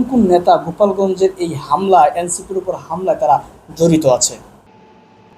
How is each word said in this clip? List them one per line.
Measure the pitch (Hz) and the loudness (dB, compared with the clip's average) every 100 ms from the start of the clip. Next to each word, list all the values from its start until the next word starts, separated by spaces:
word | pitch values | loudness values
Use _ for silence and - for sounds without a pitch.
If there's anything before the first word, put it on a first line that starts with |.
| 247 | 0
কোন | 254 190 | 2 2
নেতা | 175 180 165 165 | 2 4 2 0
গোপালগঞ্জের | 165 202 190 190 185 190 - | -2 0 0 -2 0 -2 -2
এই | 170 139 - | -8 -6 -4
হামলায়, | 156 196 180 151 175 | -2 2 4 4 0
এনসিপির | 175 175 190 190 | -6 -8 -8 -8
উপর | 185 160 - | -6 -10 -8
হামলায় | 170 190 151 | -6 -4 -2
তারা | 151 139 - - - - | 0 0 -2 -20 -14 -2
জড়িত | 170 160 135 123 | 2 2 2 0
আছে। | - 110 - - _ _ _ - _ _ - | -2 -6 -20 -20 _ _ _ -20 _ _ -20